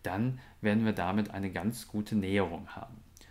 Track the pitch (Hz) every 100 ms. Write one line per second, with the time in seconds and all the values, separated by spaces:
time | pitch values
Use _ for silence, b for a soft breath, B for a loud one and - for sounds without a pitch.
0 | 90 95 123 127 B B 107 107 110 92
1 | 87 104 104 98 98 90 98 127 - 104
2 | 104 107 95 98 87 85 87 - - -
3 | - - B